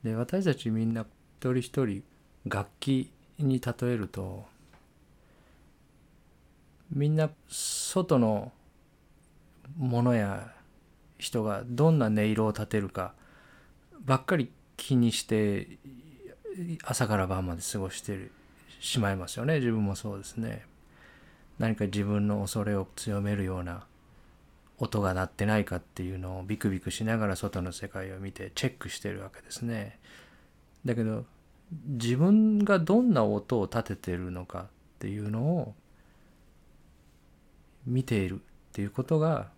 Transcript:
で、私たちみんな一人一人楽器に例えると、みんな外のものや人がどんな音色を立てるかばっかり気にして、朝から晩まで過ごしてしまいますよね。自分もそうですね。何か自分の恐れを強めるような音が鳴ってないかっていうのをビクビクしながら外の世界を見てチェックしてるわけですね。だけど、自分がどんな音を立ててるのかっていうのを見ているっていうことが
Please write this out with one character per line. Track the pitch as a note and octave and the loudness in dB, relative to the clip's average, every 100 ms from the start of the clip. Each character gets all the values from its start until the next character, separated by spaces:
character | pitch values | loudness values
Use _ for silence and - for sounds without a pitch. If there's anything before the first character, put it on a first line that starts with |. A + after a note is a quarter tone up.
| A2+ | -2
で、 | |
私 | A2 A2 F#3 F#3 | -4 -2 0 2
た | |
ち | C3+ A#2 | 0 0
み | A2 A2+ | 0 0
ん | |
な | A2+ A2 _ _ _ | -2 -8 _ _ _
一 | C3 | 0
人 | B2+ | 0
一 | B2 - | 0 -2
人 | B2 G2 - _ _ _ G#2 | -2 -2 -10 _ _ _ -4
楽 | G2 G2 _ | -4 -4 _
器 | C#3 C3 C3 - - - | 0 0 0 -12 -20 -2
に | C#3+ C3 | 2 2
例 | B2 A#2 B2 | 0 -2 0
え | A#2+ | 0
る | G2 | -2
と、 | - F#2+ G2 G#2+ _ - - _ _ _ - _ - - - - _ _ _ - _ _ _ _ _ _ _ - | -6 -8 -10 -14 _ -20 -20 _ _ _ -20 _ -20 -20 -20 -20 _ _ _ -20 _ _ _ _ _ _ _ -8
み | C#3 D3 | 0 2
ん | D#3 | 4
な | D#3 - - | 2 -2 -14
外 | - - - - F#3+ F3+ C#3 | -8 -6 -4 -2 0 4 4
の | A2+ G#2 A2 - - _ _ _ _ - _ _ - _ - D#3 | 4 2 -4 -14 -20 _ _ _ _ -20 _ _ -20 _ -16 -4
も | B2+ A#2+ | 0 4
の | B2 | 4
や | A#2+ G2+ G2 A2 - - _ _ _ - - | 4 2 -2 -10 -18 -20 _ _ _ -20 -12
人 | - A#2+ | -4 -2
が | G#2+ G2+ A#2+ | 0 -2 -4
ど | A#2+ D#3+ | 4 6
ん | D#3+ | 6
な | A2 | 4
音 | G#2+ | 4
色 | G#2+ G#2+ A2 | 4 4 2
を | |
立 | G#2 G#2 | 0 -2
て | G#2+ | -2
る | G2 | -2
か | - F2+ - - - - - - - _ D4+ C#3 | -6 -8 -10 -20 -20 -20 -20 -20 -20 _ -10 0
ば | C3 | 0
っ | - | 2
か | F3 | 0
り | A#2+ - _ - | 0 -8 _ -14
気 | - B2+ | 2 4
に | A#2+ | 4
し | - | 2
て、 | - A2 G#2 G2 G2 - C3+ C3 D#3 - G4 - A4+ C4 F3 D#3+ | 0 2 2 0 -6 -16 -20 -20 -20 -20 -20 -16 -12 -8 -8 -8
朝 | - - A#2+ | -4 -2 2
か | G2+ | 2
ら | F#2+ | 2
晩 | F#2+ F#2 | 0 -2
ま | F2 | -4
で | |
過 | - G#2 | -6 -6
ご | F#2+ | -6
し | - | -8
て | - G2 G2 - - - - - | -8 -8 -10 -18 -20 -20 -20 -10
し | - B2+ | -4 0
ま | G2+ | 0
い | F#2+ | 0
ま | F2+ | -4
す | - | -4
よ | B2+ | 0
ね。 | D#3 | 2
自 | A#2+ | 2
分 | A2+ | 2
も | G2+ F#2+ | 0 -2
そ | A2 | -6
う | G2 | -8
で | |
す | G2 - | -10 -8
ね。 | A2+ G#2 - - - - - - - - - - | -6 -8 -12 -20 -20 -20 -20 -20 -20 -20 -20 -2
何 | A2+ G#2+ | -2 0
か | G2+ | 0
自 | G#2 | 0
分 | G2+ G#2 G#2 | 2 2 2
の | G#2 | 0
恐 | G2 A2 | -2 -2
れ | G#2 G2+ | 0 0
を | F#2+ - | -2 -8
強 | - G2+ | -4 -2
め | G2+ G2+ | 0 0
る | |
よ | F#2+ F#2 | -2 -4
う | |
な | F2 E2+ - _ - - - - - - - - | -6 -10 -14 _ -20 -20 -20 -20 -20 -20 -20 -6
音 | A#2+ A2 | -2 0
が | G2 | 2
鳴 | F#2 | 0
っ | F#2 | -2
て | - G#2 | 0 2
な | G#2+ | 2
い | G2+ | 2
か | F2 | -4
っ | |
て | - - | -6 -8
い | F2+ | -6
う | F#2+ | -6
の | F#2 F#2 | -8 -8
を | |
ビ | F#2+ G#2 | -6 0
ク | G#2 | 0
ビ | F#2 | 0
ク | A2+ | -4
し | - A2 | -2 0
な | A2+ | 0
が | G#2 | 0
ら | F2+ | 0
外 | G#2 G2 | -4 -4
の | F#2 | -4
世 | - G2 | -6 -10
界 | F#2+ F#2+ | -8 -8
を | F#2+ | -8
見 | G2 | -10
て | - F#2+ - | -10 -10 -4
チ | C3 | -4
ェ | |
ッ | - | -4
ク | F#2 | -12
し | - | -6
て | G2+ | -6
る | F#2+ | -6
わ | F#2+ | -10
け | - | -16
で | - | -16
す | - | -8
ね。 | A#2 A2+ G#2 - - - - - - _ _ _ | -6 -4 -6 -12 -20 -20 -20 -20 -20 _ _ _
だ | B2+ A#2 | -2 0
け | |
ど、 | A2 A2 A#2 - _ - - D#3+ - | 0 -2 -8 -18 _ -20 -16 -12 -6
自 | B2+ A#2 B2+ | -2 0 4
分 | F3 G#3+ A3 G#3 | 8 8 8 4
が | G3+ F#3+ | 4 4
ど | D#3+ G#3+ | 6 4
ん | B3 | 6
な | D3 | 6
音 | G#2+ G#2 - A#2+ | 4 2 2 0
を | F#2+ | 2
立 | A#2 - F#2+ | 0 -2 -6
て | |
て | - | -4
る | F2+ F2+ | -4 -4
の | F2+ F2 | -8 -10
か | F2+ | -12
っ | F#2+ _ - _ | -12 _ -20 _
て | G2+ | -8
い | G#2 | -6
う | G#2 | -4
の | A2 C#3 F3 | 0 0 0
を | A2 - _ - - - - _ - - - - - - - - _ _ _ - - - B2 | -2 -10 _ -20 -20 -20 -20 _ -20 -20 -20 -20 -20 -20 -20 -20 _ _ _ -20 -20 -12 -2
見 | B2 | -2
て | B2+ A2 | 2 0
い | F#2 | 0
る | G2 | -4
っ | - - - | -12 -20 -14
て | - | -6
い | G2+ | -6
う | |
こ | - | -4
と | - D#3+ | 0 2
が | D#3 C#3+ G2+ | 2 0 -4